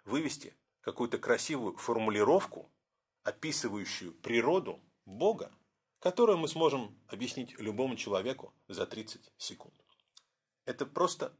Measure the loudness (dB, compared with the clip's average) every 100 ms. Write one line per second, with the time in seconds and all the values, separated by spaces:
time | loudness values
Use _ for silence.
0 | -4 -2 -2 -6 -12 -20 _ _ -8 -4
1 | -2 -2 2 0 0 -4 -4 -6 -2 0
2 | 2 4 6 6 4 -10 -18 _ _ _
3 | _ _ -6 -4 -4 -4 -4 -4 -6 -8
4 | -10 -10 -2 2 4 2 0 -10 _ _
5 | -14 0 0 0 -6 -14 _ _ _ _
6 | 0 6 6 6 2 4 4 4 -4 -12
7 | -12 -8 -6 -6 -10 -8 -6 -2 -2 -2
8 | -2 0 0 -6 -10 _ -10 -6 -6 -6
9 | -12 -14 -18 -12 -12 -12 -18 _ _ _
10 | _ -20 _ _ _ _ -10 -6 -4 0
11 | 0 0 -8 -2